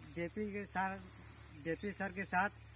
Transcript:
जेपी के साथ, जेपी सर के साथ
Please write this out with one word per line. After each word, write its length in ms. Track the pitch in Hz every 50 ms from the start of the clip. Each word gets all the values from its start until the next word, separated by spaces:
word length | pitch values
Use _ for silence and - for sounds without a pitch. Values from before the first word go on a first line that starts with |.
| - 156 139
जेपी 360 | 170 170 170 - 214 214 208 196
के 120 | 208 202
साथ, 320 | 180 - 180 190 190 190 196 185 185 - - - - - - - - - 156 139
जेपी 260 | 165 165 156 - 208
सर 180 | 185 - 196 196
के 160 | 185 196 190
साथ 240 | - - 180 190 208 - - - - -